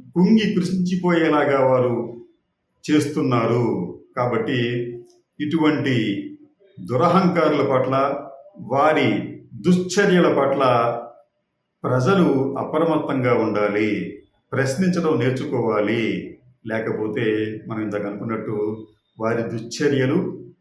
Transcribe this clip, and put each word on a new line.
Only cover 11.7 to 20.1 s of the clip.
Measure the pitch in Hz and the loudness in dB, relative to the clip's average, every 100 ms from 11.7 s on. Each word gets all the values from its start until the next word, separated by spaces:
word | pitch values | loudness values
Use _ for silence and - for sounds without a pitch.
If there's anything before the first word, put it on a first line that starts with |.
| _ | _
ప్రజలు | 131 127 127 190 165 131 131 - | -2 0 2 4 4 2 0 -4
అప్రమత్తంగా | 110 156 165 156 147 135 123 | -4 0 0 0 -2 -2 2
ఉండాలి, | 117 107 101 104 104 107 95 87 - - _ - | 2 2 0 0 0 0 -2 -6 -12 -20 _ -8
ప్రశ్నించడం | 120 131 - 185 175 156 131 | -4 -2 0 0 0 0 0
నేర్చుకోవాలి. | 127 127 147 120 113 107 104 117 107 90 - - _ _ 110 | 0 -2 -4 -2 0 0 0 0 -2 -4 -6 -16 _ _ -6
లేకపోతే | 113 113 107 107 120 110 107 107 107 - | -4 -4 -4 -4 -2 0 0 -2 -8 -10
మనం | 110 | -6
ఇందాక | 107 104 101 | -4 -4 -6
అనుకున్నట్టు | 101 117 110 - 107 107 110 - _ _ - | -8 -6 -6 -6 -4 -4 -6 -14 _ _ -6
వారి | 110 117 | -4 -2
దుశ్చర్యలు | 107 113 - - 143 131 131 | -4 -8 -10 -2 0 0 0